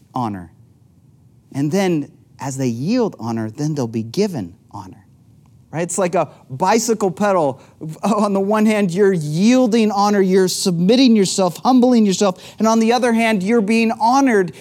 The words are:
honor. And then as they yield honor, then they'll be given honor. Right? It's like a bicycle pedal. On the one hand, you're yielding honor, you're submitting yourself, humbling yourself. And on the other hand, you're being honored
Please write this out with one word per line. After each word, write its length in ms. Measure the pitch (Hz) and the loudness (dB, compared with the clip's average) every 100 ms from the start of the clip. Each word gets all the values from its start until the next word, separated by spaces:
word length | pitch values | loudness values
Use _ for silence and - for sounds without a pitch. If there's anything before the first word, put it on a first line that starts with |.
| _ | _
honor. 380 | - 117 101 85 _ _ _ _ _ _ _ _ _ _ | -8 -6 -8 -14 _ _ _ _ _ _ _ _ _ _
And 180 | 135 147 | -6 -2
then 400 | 185 190 165 143 _ _ - | 0 0 -2 -6 _ _ -14
as 160 | 139 135 | -10 -4
they 100 | 131 | -4
yield 480 | 113 147 247 208 - | -4 -2 -2 -2 -6
honor, 280 | 113 113 110 | -8 -6 -6
then 280 | 110 151 147 | -6 -6 -4
they'll 100 | 120 | -6
be 160 | 113 | -6
given 540 | 113 113 208 160 90 92 _ | -6 -4 -4 -4 -10 -14 _
honor. 340 | 101 95 - _ _ _ _ _ _ _ | -18 -18 -20 _ _ _ _ _ _ _
Right? 120 | 147 | -8
It's 160 | 175 - | -6 -4
like 180 | 180 175 | -2 -2
a 140 | 156 - - | -4 -8 -16
bicycle 600 | 127 185 233 233 220 196 | -4 0 0 0 -2 -2
pedal. 500 | 165 208 190 147 131 - - 160 156 | -2 0 0 0 -4 -12 -16 -16 -6
On 300 | 196 220 208 | -2 0 0
the 80 | 196 | 0
one 260 | 196 214 214 | 0 0 2
hand, 240 | 214 202 | 2 0
you're 220 | 170 202 | 2 2
yielding 800 | 185 147 156 208 254 254 226 214 | 2 -2 0 2 4 4 2 2
honor, 280 | 202 202 208 | 2 2 2
you're 280 | 190 190 185 | 2 2 2
submitting 680 | - 202 170 180 247 269 | 0 -2 0 2 4 4
yourself, 440 | 220 185 - 185 - | 4 2 0 -2 -2
humbling 460 | 226 254 247 247 | 2 4 4 4
yourself. 380 | 214 180 202 185 - - | 2 2 0 -2 -10 -4
And 80 | 220 | 0
on 140 | 226 | 2
the 120 | 220 | 2
other 200 | 247 240 | 2 0
hand, 320 | 226 226 220 | 0 0 0
you're 160 | 185 233 | 0 0
being 300 | 196 226 226 | 2 0 0
honored 600 | 220 226 269 277 214 180 - | 0 2 2 2 2 0 -6